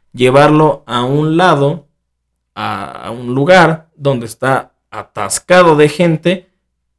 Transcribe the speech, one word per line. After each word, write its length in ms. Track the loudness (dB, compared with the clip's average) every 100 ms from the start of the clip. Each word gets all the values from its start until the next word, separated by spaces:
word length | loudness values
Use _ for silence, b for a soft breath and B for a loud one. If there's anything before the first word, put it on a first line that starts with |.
| _
llevarlo 720 | -2 2 4 4 4 2 -2 -6
a 160 | -6
un 320 | -2 -2 -2 0
lado, 520 | 2 2 0 -4 -12 _ _ _ _ _ _
a, 520 | -10 -8 -8 -10 -14 -14
a 40 |
un 240 | -12 -8
lugar 540 | -2 2 4 4 0 -8 _
donde 300 | -4 -4 -6
está 460 | -6 -4 -4 -6 _ _
atascado 840 | -16 -14 -8 -8 -6 2 4 4 4
de 120 | 2
gente, 600 | 2 -2 0 -2 -4 -8 _ _ _ _